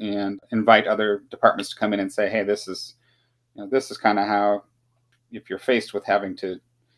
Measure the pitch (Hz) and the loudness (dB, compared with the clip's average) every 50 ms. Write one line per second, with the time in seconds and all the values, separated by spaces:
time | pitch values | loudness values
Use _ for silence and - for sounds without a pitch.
0 | 107 101 101 101 101 98 101 98 - - 117 110 104 113 113 104 - - 107 107 | -6 -4 -4 -4 -4 -4 -6 -8 -10 -4 -4 0 6 6 6 6 6 2 0 0
1 | 107 107 101 101 - - - - - 107 - - 98 - - - 113 107 104 101 | 2 0 0 -2 -4 -12 -6 4 4 4 4 4 -6 -10 -6 -4 -2 0 0 0
2 | 95 95 - - 104 95 110 110 98 101 104 - - 95 92 - - - - _ | -2 -2 -2 -2 -2 0 0 -2 0 0 -2 -2 -4 -10 -10 -12 -12 -16 -18 _
3 | _ _ _ _ _ _ _ _ _ _ _ - 101 98 131 135 135 - - - | _ _ _ _ _ _ _ _ _ _ _ -16 -8 -2 -2 -2 -2 -2 -10 0
4 | - 107 104 98 101 104 104 101 104 104 104 101 - _ _ _ _ _ _ _ | 0 2 2 2 0 2 2 2 2 2 2 0 -4 _ _ _ _ _ _ _
5 | _ _ _ _ _ _ 117 107 - - 95 95 - - 123 113 - - - 98 | _ _ _ _ _ _ -18 -18 -12 -10 -10 -6 0 2 2 2 2 -2 -8 -8
6 | - - 98 101 101 95 90 - - 92 92 - _ _ _ _ _ _ _ | -2 0 0 0 0 -4 -8 -6 -6 -8 -8 -8 _ _ _ _ _ _ _